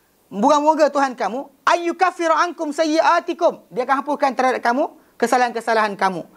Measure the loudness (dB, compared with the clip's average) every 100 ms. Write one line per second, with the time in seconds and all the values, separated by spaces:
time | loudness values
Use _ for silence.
0 | _ _ _ 0 2 4 2 2 2 0
1 | -2 -2 -6 -6 -12 _ -2 0 -2 0
2 | 0 0 0 0 0 -4 -4 -2 0 2
3 | 2 2 -2 0 0 0 _ -6 -2 -2
4 | -2 -2 -2 0 0 0 0 0 -2 -8
5 | _ -4 0 2 0 -2 -2 0 0 -2
6 | -2 -2 -10